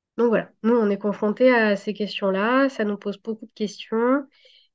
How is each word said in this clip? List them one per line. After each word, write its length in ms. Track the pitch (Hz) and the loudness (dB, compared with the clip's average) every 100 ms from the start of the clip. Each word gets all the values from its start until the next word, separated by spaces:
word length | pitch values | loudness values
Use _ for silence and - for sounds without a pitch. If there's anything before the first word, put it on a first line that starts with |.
| _ - | _ -2
Donc 120 | 233 | 2
voilà, 220 | 202 170 _ | 2 -2 _
nous, 120 | 220 | 0
on 160 | 240 208 | 2 2
est 80 | 196 | 0
confrontés 540 | 208 185 214 214 254 | -4 -2 -2 2 4
à 240 | 240 214 196 | 4 2 0
ces 160 | 214 | -4
questions-là, 760 | 208 202 - 196 190 214 262 269 | -6 -6 -4 -2 0 0 2 2
ça 160 | 262 | 0
nous 120 | 208 202 | -4 -4
pose 220 | 208 196 | -8 -8
beaucoup 260 | - 220 - | -8 -10 -10
de 80 | |
questions. 720 | - 208 - - 220 240 277 277 _ _ _ _ | -8 -8 -8 -6 -2 0 0 -2 _ _ _ _